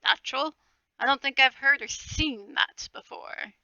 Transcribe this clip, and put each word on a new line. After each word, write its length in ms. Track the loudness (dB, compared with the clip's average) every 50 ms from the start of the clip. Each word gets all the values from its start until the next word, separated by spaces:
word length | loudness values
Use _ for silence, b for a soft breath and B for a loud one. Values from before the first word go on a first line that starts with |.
| _
Natural? 520 | 2 0 2 _ -8 -4 -2 -2 -2 -4 _ _ _ _ _ _ _ _ _
I 60 | 2
don't 160 | 2 2 2
think 180 | _ -4 4 4
I've 160 | 4 4 4
heard 260 | 2 2 2 2 2
or 60 | 0
seen 680 | -8 -10 -10 -10 -10 -4 -2 -2 -2 -2 -6 -10 -10 0
that 360 | 0 0 0 -2 _ -16 -14 _
before. 600 | -18 -18 _ -16 -14 -14 -14 -12 -12 -12 -12 _ _